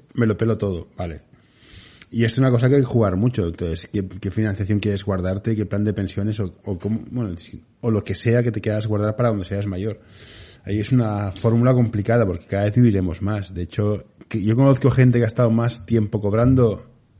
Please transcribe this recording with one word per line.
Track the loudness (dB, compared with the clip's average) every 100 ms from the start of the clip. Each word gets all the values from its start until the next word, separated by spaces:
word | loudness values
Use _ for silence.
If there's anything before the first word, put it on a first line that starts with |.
| _
me | -2 0
lo | 0
pelo | 0 0
todo", | -2 -4 -8 -10
vale. | -10 -10 _ _ _ _ -20 -20 -20 -20 -8
Y | 0 0
es | 2
una | 2
cosa | 4 4
que | 4
hay |
que | 4
jugar | 2 2 2
mucho. | 0 0 -2
Entonces, | -2 -4 -6 -6
¿qué, | -6 -6
qué | -6 -6
financiación | -2 -2 -2 -2 0
quieres | 0 -2
guardarte? | -2 -2 -2 -2 -2 -2
¿Qué | -2
plan | -2
de | -2
pensiones? | -2 -4 -4 -4 -4
O, | -6 -8 -8
o | -6
cómo, | -4 -6 -6
bueno, | -6 -6 -8
si, | -14 -20 -20 _
o | -2
lo | -2
que | -2 -2
sea | 0 2
que | 2
te | -2
quieras | -4 -2 -2
guardar | -2 -2 0
para | -2
cuando | -2 -4
seas | -6 -6
mayor. | -6 -6 -8 -16 -20 -20 -20 -20 -14 -6
Ahí | -4
es | 0
una | 2 2 -2 -4
fórmula | -2 0 4 4
complicada | 4 2 0 0 2 2
porque | -2 -4
cada | -2 2
vez | 4
viviremos | 4 4 0 -4
más. | -4 -4 -6
De | -8
hecho, | -8 -2 -2 -2 -8 _ -10
que | -4
yo | 0 4
conozco | 4 4 4
gente | 4 4 4
que |
ha | 2
estado | 2 2
más | 2 0 -4 -2
tiempo | 0 0 -2
cobrando | 0 2 4 4 4 0 -10 _ _